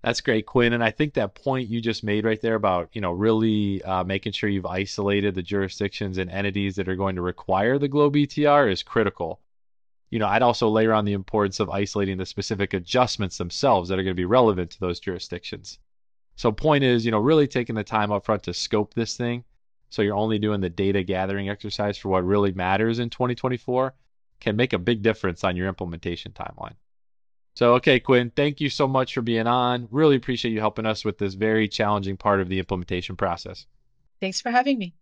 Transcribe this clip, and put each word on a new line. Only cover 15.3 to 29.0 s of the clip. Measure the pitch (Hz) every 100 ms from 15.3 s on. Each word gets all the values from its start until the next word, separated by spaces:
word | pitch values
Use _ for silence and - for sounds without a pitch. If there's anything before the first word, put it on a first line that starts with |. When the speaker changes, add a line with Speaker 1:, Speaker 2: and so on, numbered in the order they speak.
| 87 - 101 95 - _ _ _ _ _ -
Speaker 1:
So | 120
point | 107 156 143
is, | 135 120
you | 117
know, | 110
really | 120 160 143
taking | 127 117
the | 110
time | 101 110 104
up | 104
front | - 104
to | -
scope | 87 - 107 104
this | - 113 -
thing, | 120 120 120 _ _ _ _
so | -
you're | 101
only | 104 110 107
doing | 107 101
the | 90
data | 85 98 98
gathering | 90 92 95 98 98
exercise | 104 107 - 104 98
for | 98
what | 92
really | 90 101 101
matters | 92 90 98 113 117
in | 117
twenty | - 123
twenty-four, | 120 131 123 - 127 135 - _ _ _ _
can | -
make | 107 135
a | 92
big | 90 117
difference | 107 107 95 85
on | 98 90
your | 95
implementation | 90 90 82 87 85 -
timeline. | - - - - - _ _ _ _ _ _ _
So, | - 120 123
okay, | 143 127
Quinn, | - 127 120 -
thank | 143 143
you | 147
so | - 139
much | 135